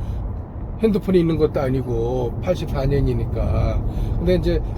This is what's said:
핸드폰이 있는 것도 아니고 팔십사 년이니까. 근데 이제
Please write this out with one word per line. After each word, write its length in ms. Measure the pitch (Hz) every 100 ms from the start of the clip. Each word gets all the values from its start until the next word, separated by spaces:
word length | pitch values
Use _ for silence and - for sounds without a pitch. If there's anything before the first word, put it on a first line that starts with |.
| - - - - - - - -
핸드폰이 400 | 220 196 190 180
있는 160 | 165 156
것도 240 | 147 156
아니고 800 | 135 131 127 113 117 127 120 -
팔십사 440 | 180 - 156 143 135
년이니까. 960 | 143 131 120 113 107 - 113 113 110 - - - -
근데 160 | 170
이제 260 | 180 165 165 -